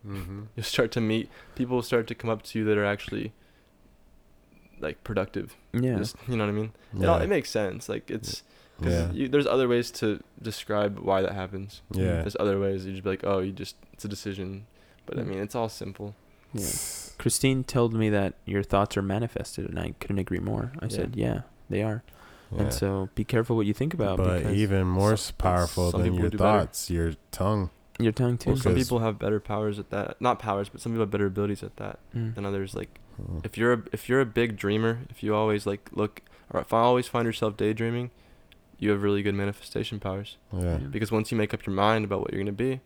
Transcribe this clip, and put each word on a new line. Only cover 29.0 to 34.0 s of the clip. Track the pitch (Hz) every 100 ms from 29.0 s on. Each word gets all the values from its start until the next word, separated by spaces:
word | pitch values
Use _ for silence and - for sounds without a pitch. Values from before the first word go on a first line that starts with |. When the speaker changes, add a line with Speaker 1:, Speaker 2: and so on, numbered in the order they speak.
| 113 104
Speaker 2:
better | - 107
powers | - 104 107 104
at | -
that. | 101 - -
Not | 123 117
powers, | 110 98 101
but | -
some | 120
people | 113
have | 104
better | 104 101
abilities | 98 101 101
at | 101 -
that | 101 - - 117
Speaker 3:
Mm. | 113 117
Speaker 2:
than | 98
others. | 98 98
Like, | 101 - - - -
Speaker 1:
Hmm. | 92 85
Speaker 2:
if | 82 -
you're | 117
a, | 120 -
if | 113